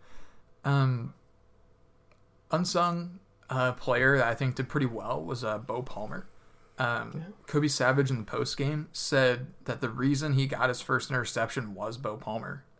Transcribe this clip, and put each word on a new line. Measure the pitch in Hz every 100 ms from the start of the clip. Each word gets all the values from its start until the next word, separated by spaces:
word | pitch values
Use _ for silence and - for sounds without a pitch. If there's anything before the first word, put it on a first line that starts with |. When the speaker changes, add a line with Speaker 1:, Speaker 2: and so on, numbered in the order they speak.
| - - - - - -
Speaker 1:
Um, | 139 139 135 123 131 - _ _ _ _ - _ _ _ _ _ _ _ -
unsung, | 156 180 175 175 170 175 180 - _ -
uh, | 131 127
player | 123 - 120 131 139
that | 117
I |
think | 113 131 131
did | 127
pretty | 151 127
well | 110 104 143
was, | 160 123
uh, | 113 107
Bo | 117 117
Palmer. | 127 - 107 - - - - - - -
Um, | 123 117 113
Speaker 2:
Yeah. | 151 170 - -
Speaker 1:
Kobe | 147 147
Savage | - 127 139 135
in | 123
the | 101
postgame | 120 123 - 139 151 156
said | - - 139 127 120 131 -
that | - 113
the | 120
reason | 123 131 139 156
he | 135 135
got | 110 127
his | 123
first | - 127 -
interception | 131 113 120 113 - 110
was | 95 107 117
Bo | 117 107
Palmer, | - 113 - 139 - -